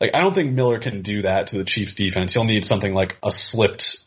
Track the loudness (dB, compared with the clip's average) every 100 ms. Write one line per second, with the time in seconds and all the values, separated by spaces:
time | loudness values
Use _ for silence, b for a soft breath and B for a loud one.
0 | 0 2 2 2 0 0 2 0 -2 -8
1 | -6 -2 0 0 -2 -4 -4 -2 -4 -2
2 | -2 -2 -2 0 2 2 2 2 0 0
3 | -2 -4 0 2 2 4 2 2 -4 -4